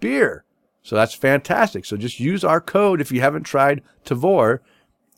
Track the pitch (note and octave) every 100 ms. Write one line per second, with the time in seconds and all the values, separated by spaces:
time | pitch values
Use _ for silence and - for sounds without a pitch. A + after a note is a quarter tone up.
0 | A3 C#4 F3 D#2 _ _ _ _ - G#2+
1 | A2+ - C3+ C#3 - F3+ A3 G2 - G#2
2 | A#2 - B2+ F#3+ F3 D#3+ - F#3+ G3+ F3+
3 | - B2 C3 D3+ D#3+ C#3 C#3 C#3+ - _
4 | - B2 D#3+ F#3+ A2+ B2+ _ _ _ _
5 | _